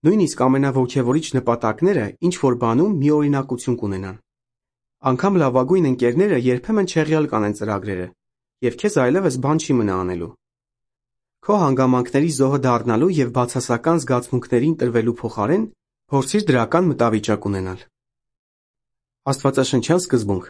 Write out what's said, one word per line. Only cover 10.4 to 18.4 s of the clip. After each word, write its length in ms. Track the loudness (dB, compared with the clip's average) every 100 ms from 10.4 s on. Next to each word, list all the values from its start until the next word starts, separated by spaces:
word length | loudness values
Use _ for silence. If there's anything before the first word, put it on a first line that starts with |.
| _ _ _ _ _ _ _ _ _ _
Քո 140 | -2 2
հանգամանքների 760 | 2 2 2 2 2 0 0
զոհը 280 | 2 2 2
դառնալու 500 | 2 0 2 2 2
և 180 | 2 0
բացասական 720 | 0 -2 -2 -2 -2 2 0
զգացմունքներին 760 | 0 -2 0 -6 0 0 0 0
տրվելու 380 | 0 0 0 -4
փոխարեն 500 | -6 -4 0 0 -2 _ _ _ _
փորձիր 340 | -2 0 -2 2
դրական 440 | 0 2 2 2
մտավիճակ 560 | 2 0 0 -2 -4 -2
ունենալ։ 380 | -6 -6 -12 -18 _ _ _ _ _